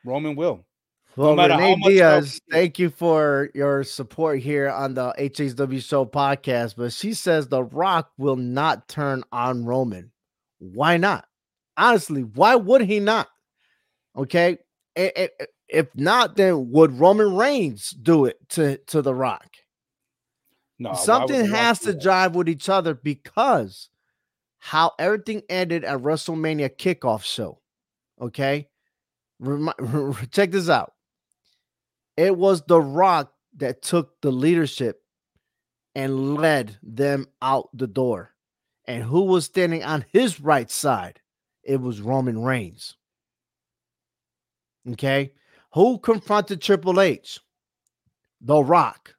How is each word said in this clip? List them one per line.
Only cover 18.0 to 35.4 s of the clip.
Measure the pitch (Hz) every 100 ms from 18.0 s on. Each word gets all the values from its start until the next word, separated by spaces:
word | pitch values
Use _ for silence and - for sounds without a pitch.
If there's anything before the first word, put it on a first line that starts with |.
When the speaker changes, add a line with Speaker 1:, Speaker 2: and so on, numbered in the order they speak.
| 117 160 127
Speaker 2:
it | - _
to, | - 147 139
to | - 156
The | 135
Rock? | 127 131 95 _ _ _ _ _ _ _ _ _ _ _ _ _ _
Speaker 1:
No, | 120
why | 92
would |
Speaker 2:
Something | - 247 262 269
Speaker 1:
The | 208
Rock | 214
Speaker 2:
has | 233 233
Speaker 1:
do | 220
Speaker 2:
to |
Speaker 1:
that? | 170
Speaker 2:
jive | 170 185 185
with | 170 165
each | 156 -
other | 196 165
because | 135 147 139 - - 262 190 101 - - _ _ _ _ _ _ _
how | - 156 - -
everything | 170 214 - 208 -
ended | 185 180 170
at | - 139
WrestleMania | 135 156 - 160 156 156 135 -
kickoff | 185 170 127 110
show. | - - 95 - _ _ _ _ _ _
Okay. | 123 - 135 147 143 _ _ _ _ _ _ _
Remi-, | 127 143 156 - 120 147 139 110
<laughs> | 120
check | - 196
this | 190 170
out. | 135 - _ _ _ _ _ _ _ _ _ _ _ _ -
It | 180 185
was | 190 180 147
The | 170
Rock | 139 147 190 165 139 _ _ -
that | 131 117
took | - 170 139 _
the | 147
leadership | 127 151 170 147 - 123 - _ _ _ _